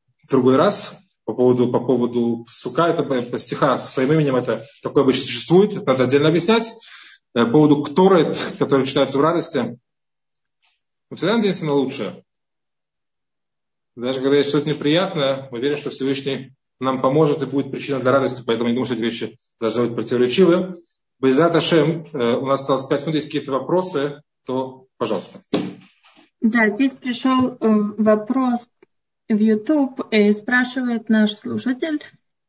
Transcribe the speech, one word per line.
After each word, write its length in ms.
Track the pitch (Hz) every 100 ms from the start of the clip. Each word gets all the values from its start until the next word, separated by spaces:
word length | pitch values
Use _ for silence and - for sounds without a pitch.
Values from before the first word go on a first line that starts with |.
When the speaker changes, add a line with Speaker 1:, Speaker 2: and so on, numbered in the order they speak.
| _ _
Speaker 1:
в 60 | _
другой 260 | 131 127 135
раз. 420 | 196 - - - _ _ -
По 80 |
поводу, 380 | 110 127 123 120
по 80 | 120
поводу 680 | - 123 120 120 117 117 -
сука, 380 | - 120 143 170
это 160 | 156
по, 180 | 135 127
по 160 | 117 120
стиха 400 | - - 143 123
со 100 | -
своим 240 | - 131
именем, 220 | 160 143 127
это 300 | 123 110 - -
такое 220 | - 147
обычно 200 | 131 -
существует, 500 | - - - 180 214
это 120 | - -
надо 200 | 127 127
отдельно 240 | 143 156
объяснять. 420 | 170 175 226 - - - - - - _ 120
Э, 100 | 117
по 60 |
поводу 320 | 151 147 143
кторет, 540 | - - 190 180 143 - - -
который 280 | 131 139 131
читается 340 | 147 135 135
в 20 |
радости, 580 | 156 170 - 131 117 - _ _ _ _ _ _ _ _ _ _ _ _ _
мы 80 | 113
всегда 180 | 170 233
надеемся 300 | 202 - 151
на 80 |
лучшее. 500 | 143 131 - 95 90 _ _ _ _ _ _ _ _ _ _ _ _ _ _ _ _ _ 117
Даже 260 | 123 135
когда 160 | 139 143
есть 120 | 139
что-то 180 | 151 151
неприятное, 800 | 143 147 165 185 165 135 135 -
мы 80 | 120
верим, 180 | 139 143
что 140 | 131
Всевышний 640 | - 135 135 139 127 - _ _ _
нам 220 | 131 131
поможет 420 | 131 151 151 135
и 20 | 127
будет 260 | 139 127
причина 280 | - - 135
для 120 | 123
радости, 300 | 135 131 - -
поэтому 240 | 117 120
не 40 |
думаю, 120 | 120 127
что 100 | 113
эти 80 |
вещи 340 | 113 - 113 - _ _
должны 260 | 110 113 120
быть 100 | 113
противоречивы. 800 | 107 123 123 - 175 180 185 - _ _ _ _
Байзат 360 | 135 131 165 165
Ашем, 520 | - 165 151 - -
э, 240 | 143 117 127
у 100 | 135
нас 140 | 135
осталось 260 | - 131 -
пять 160 | 143
минут, 120 | 165 151
если 120 | -
какие-то 240 | 147 139
вопросы, 720 | 131 135 180 185 139 143 143 _ _ -
то 420 | 127 131 127 _ _
пожалуйста. 440 | 110 95 - - _ - - - - _ _ _ _ _
Speaker 2:
Да, 260 | 220 233 214
здесь 240 | 208 269
пришел, 600 | - 254 233 262 262 254
э, 40 | -
вопрос 1040 | 220 214 208 - 214 214 214 262 254 240 - _ _ _ _ _ -
в 80 | 208
YouTube, 640 | 220 214 214 302 254 - -
э, 220 | 214 208
спрашивает 720 | 208 - 247 247 262 247 233 -
наш 280 | 220 208 208
слушатель, 680 | 240 220 247 254 330 302 - _ _ _